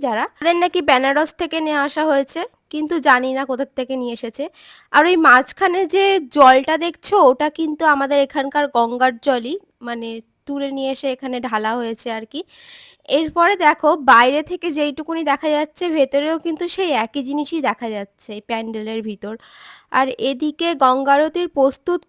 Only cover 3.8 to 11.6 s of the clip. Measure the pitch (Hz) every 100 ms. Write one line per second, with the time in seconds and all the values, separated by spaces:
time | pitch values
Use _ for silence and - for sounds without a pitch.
3.8 | 254 262 240 233 226 - 302 - - -
4.8 | _ 277 330 359 302 254 277 - 381 359
5.8 | 359 392 392 392 262 294 262 262 277 320
6.8 | 339 - - 403 277 262 302 302 320 302
7.8 | 320 277 269 285 277 285 269 294 285 240
8.8 | 233 240 262 233 285 247 233 392 - _
9.8 | 240 233 226 226 - _ - 277 277 269
10.8 | 269 262 277 254 269 247 240 214